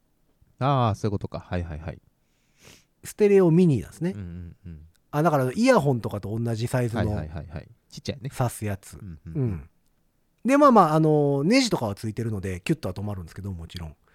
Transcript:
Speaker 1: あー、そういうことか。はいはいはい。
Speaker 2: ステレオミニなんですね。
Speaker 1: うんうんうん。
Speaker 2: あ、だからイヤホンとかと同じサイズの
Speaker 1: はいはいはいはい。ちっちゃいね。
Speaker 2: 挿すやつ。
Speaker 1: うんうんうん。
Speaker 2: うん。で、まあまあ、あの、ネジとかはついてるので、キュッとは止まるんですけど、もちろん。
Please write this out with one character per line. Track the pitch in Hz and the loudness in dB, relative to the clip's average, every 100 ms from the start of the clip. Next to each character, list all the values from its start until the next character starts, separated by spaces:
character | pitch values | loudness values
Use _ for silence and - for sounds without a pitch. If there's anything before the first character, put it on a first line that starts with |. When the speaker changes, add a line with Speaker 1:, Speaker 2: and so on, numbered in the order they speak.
| _ _ _ _ _ - | _ _ _ _ _ -4
Speaker 1:
あ | 131 139 117 | 0 2 2
ー、 | 98 | 0
そ | 110 | -2
う | |
い | |
う | |
こ | 98 | -4
と | - | -6
か。 | 90 | -12
は | - 90 | -6 -6
い | |
は | 85 78 | -6 -8
い | |
は | 80 | -10
い。 | - _ _ _ _ _ _ - - _ _ | -14 _ _ _ _ _ _ -20 -20 _ _
Speaker 2:
ス | - - | -16 0
テ | 208 | 4
レ | 196 | 6
オ | 180 | 6
ミ | 160 180 | 6 4
ニ | 123 | 2
な | 71 | -2
ん | |
で | - | -8
す | |
ね。 | 170 107 | -8 -8
Speaker 1:
う | |
ん | |
う | |
ん | 90 85 85 - 90 | -10 -12 -14 -16 -18
う | |
ん。 | 78 80 _ _ | -18 -20 _ _
Speaker 2:
あ、 | 147 | -2
だ | 160 | 2
か | 147 | 2
ら | 127 | 0
イ | 185 254 | 2 4
ヤ | 233 | 4
ホ | 143 | 4
ン | 123 | 0
と | 107 | -4
か | 104 | -6
と | 98 113 | -6 -4
同 | 117 110 | -4 -4
じ | 120 | -2
サ | 127 | -2
イ | 123 | -2
ズ | 107 | -2
の | |
Speaker 1:
は | 85 | -2
い | |
は | 82 78 | -4 -6
い | |
は | 82 | -10
い | 69 | -12
は | 80 | -14
い。 | - _ _ | -14 _ _
ち | - | -14
っ | |
ち | - | -12
ゃ | - | -10
い | |
ね。 | 139 | -10
Speaker 2:
挿 | - 120 | -4 -4
す | - | -4
や | 107 98 | -8 -8
つ。 | - | -12
Speaker 1:
う | - | -18
ん | 101 80 - | -16 -16 -10
う | |
ん | |
う | 160 | -4
ん。 | |
Speaker 2:
う | 123 | -4
ん。 | 85 69 _ _ _ _ _ _ _ 220 | -6 -10 _ _ _ _ _ _ _ 0
で、 | 277 | 4
ま | 285 | 8
あ | |
ま | 226 165 | 8 6
あ、 | 156 | 4
あ | |
の、 | 156 151 143 139 | 4 4 2 2
ネ | 151 262 | 2 2
ジ | 247 | 2
と | 170 | -2
か | 110 | -2
は | 101 | -4
つ | 113 | -6
い | |
て | 104 | -6
る | 113 | -6
の | 107 | -6
で、 | 95 90 | -6 -6
キ | - | -4
ュ | 165 | -4
ッ | |
と | 98 | -4
は | 90 | -6
止 | |
ま | 104 | -8
る | 98 | -8
ん | 80 | -12
で | |
す | - | -12
け | |
ど、 | 98 | -10
も | 90 82 | -10 -12
ち | 87 | -14
ろ | 80 | -14
ん。 | - _ | -16 _